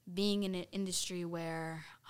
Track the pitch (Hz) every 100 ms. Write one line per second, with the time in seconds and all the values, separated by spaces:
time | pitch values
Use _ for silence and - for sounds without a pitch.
0 | - 180 202 202 196 185 - 190 190 175
1 | - 180 170 170 165 160 165 160 156 -
2 | -